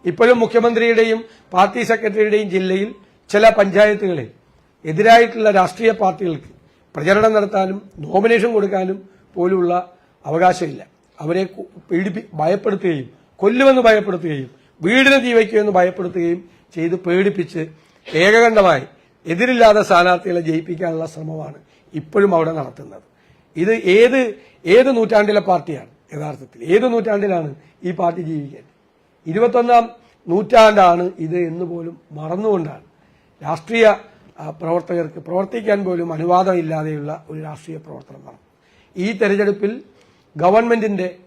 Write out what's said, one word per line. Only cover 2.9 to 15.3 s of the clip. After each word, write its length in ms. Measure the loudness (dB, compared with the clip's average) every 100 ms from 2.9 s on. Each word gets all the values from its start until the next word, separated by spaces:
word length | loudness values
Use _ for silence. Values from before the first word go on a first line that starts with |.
| -10 _ _ _
ചില 200 | 4 4
പഞ്ചായത്തുകളിൽ 800 | 4 0 4 2 2 -4 -6 -8 _ _ _ _ _ -8
എതിരായിട്ടുള്ള 640 | 0 6 6 4 2 2
രാഷ്ട്രീയ 400 | 2 0 0 -2
പാർട്ടികൾക്ക് 600 | 0 -2 -2 -6 -6 -12 -20 _ _ _ -6
പ്രചരണം 380 | 0 2 4
നടത്താനും 560 | 2 0 -2 -4 -6 -12 -16 -4
നോമിനേഷൻ 480 | 0 2 2 2
കൊടുക്കാനും 560 | 0 -2 -2 -4 -8 -12 _ _ -4
പോലുള്ള 580 | -2 0 0 -2 -6 _ _ _ -6
അവകാശമില്ല. 600 | 0 2 0 -6 -10 -20 _ _ _
അവരെ 220 | -6 -4
കു-, 220 | -4 -10 -20 -20 _
പീഡിപ്പി-, 340 | -4 -4 -8 -12
ഭയപ്പെടുത്തുകയും 760 | -6 -2 -2 -2 -4 -4 -4 -8 _ _ _
കൊല്ലുമെന്ന് 460 | -2 4 4 6
ഭയപ്പെടുത്തുകയും 680 | 4 4 0 -6 -6 -8 -10 _ _ _
വീടിന് 420 | 0 2 4 4
തീ 100 | 2